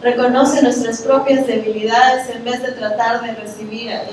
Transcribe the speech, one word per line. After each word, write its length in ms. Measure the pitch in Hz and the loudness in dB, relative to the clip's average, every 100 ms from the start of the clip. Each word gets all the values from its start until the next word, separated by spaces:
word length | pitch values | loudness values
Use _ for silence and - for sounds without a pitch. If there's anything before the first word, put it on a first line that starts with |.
Reconoce 600 | 240 240 247 254 277 294 | -2 2 2 4 4 4
nuestras 400 | 247 240 226 226 | 2 2 -2 -4
propias 440 | 269 269 269 269 240 | 2 2 4 2 2
debilidades 840 | 220 214 214 220 240 254 262 240 | 0 -2 -2 0 4 4 4 -2
en 80 | 233 | -8
vez 200 | 233 247 | -6 -6
de 100 | 254 | -6
tratar 480 | 240 214 214 226 233 | -6 -4 0 0 0
de 140 | 233 | -4
recibir 580 | 220 208 - 214 220 233 - 214 | -10 -10 -12 -12 -10 -8 -8 -8